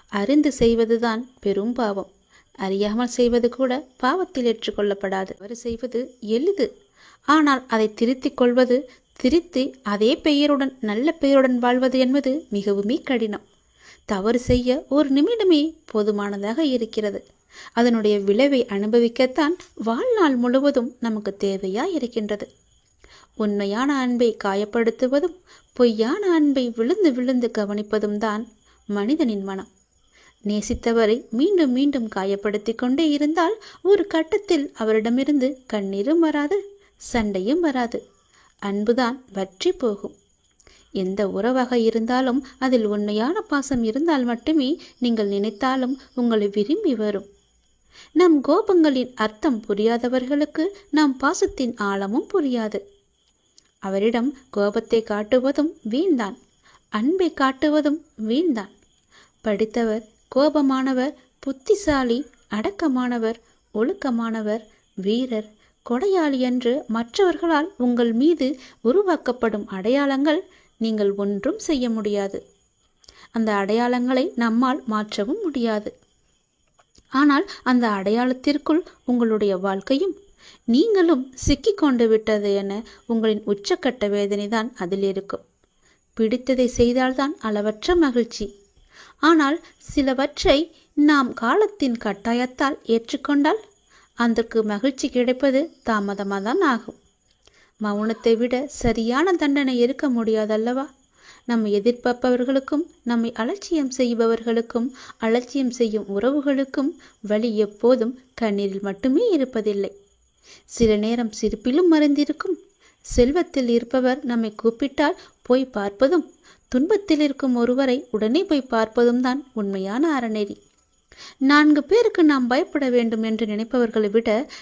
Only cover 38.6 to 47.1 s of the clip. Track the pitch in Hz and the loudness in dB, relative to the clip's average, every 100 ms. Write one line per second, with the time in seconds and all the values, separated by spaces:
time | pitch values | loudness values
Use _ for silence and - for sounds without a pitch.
38.6 | 202 202 214 233 233 254 - 190 190 _ | -6 -2 0 2 0 -4 -10 -8 -8 _
39.6 | 349 359 240 202 - - _ _ _ _ | -4 -2 -4 -4 -10 -16 _ _ _ _
40.6 | _ _ _ - 185 196 202 185 226 262 | _ _ _ -6 -4 -2 -2 -2 -2 -2
41.6 | 247 247 226 226 226 254 262 262 - - | 0 0 0 0 -2 0 0 -2 -4 -6
42.6 | 262 247 208 208 208 208 247 415 427 285 | 0 0 0 -2 -2 -2 -2 -4 -2 -4
43.6 | 269 254 220 254 330 285 240 233 311 320 | -2 -2 -2 -2 0 0 0 -2 0 0
44.6 | 254 349 - _ 247 220 202 202 214 214 | 0 -4 -8 _ -2 0 0 0 -2 -2
45.6 | 262 262 254 269 - - 240 220 208 208 | -2 -2 -2 -6 -8 -2 0 2 0 0
46.6 | 208 381 392 220 214 | 0 0 0 -2 -2